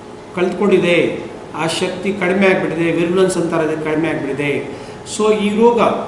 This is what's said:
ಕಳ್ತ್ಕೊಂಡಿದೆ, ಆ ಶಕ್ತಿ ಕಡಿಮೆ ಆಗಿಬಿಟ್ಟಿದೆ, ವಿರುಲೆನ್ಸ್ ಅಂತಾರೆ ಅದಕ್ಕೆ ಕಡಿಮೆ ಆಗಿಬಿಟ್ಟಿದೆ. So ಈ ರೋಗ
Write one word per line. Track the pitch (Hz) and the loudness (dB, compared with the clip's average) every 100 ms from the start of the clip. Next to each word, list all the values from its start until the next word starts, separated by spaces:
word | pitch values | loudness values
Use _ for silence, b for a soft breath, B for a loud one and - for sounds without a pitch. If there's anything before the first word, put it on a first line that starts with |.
| - - - - | -16 -18 -12 -4
ಕಳ್ತ್ಕೊಂಡಿದೆ, | 190 190 202 185 170 170 120 - - - - 147 | -2 0 4 4 4 2 2 -2 -10 -14 -12 -6
ಆ | 160 | -4
ಶಕ್ತಿ | - 180 - 208 | -2 -4 -2 -4
ಕಡಿಮೆ | - 180 190 190 | -2 0 2 4
ಆಗಿಬಿಟ್ಟಿದೆ, | 180 156 160 170 | 2 0 0 0
ವಿರುಲೆನ್ಸ್ | 156 170 185 185 180 | 2 2 2 2 2
ಅಂತಾರೆ | 170 160 | 0 0
ಅದಕ್ಕೆ | 156 156 156 | 0 -2 -2
ಕಡಿಮೆ | 156 160 | 0 0
ಆಗಿಬಿಟ್ಟಿದೆ. | 139 135 139 147 131 - B B B - - | -2 -4 -2 -2 -2 -6 B B B -10 0
So | 214 | 2
ಈ | 202 202 208 | 2 2 4
ರೋಗ | 233 226 170 - | 4 6 2 0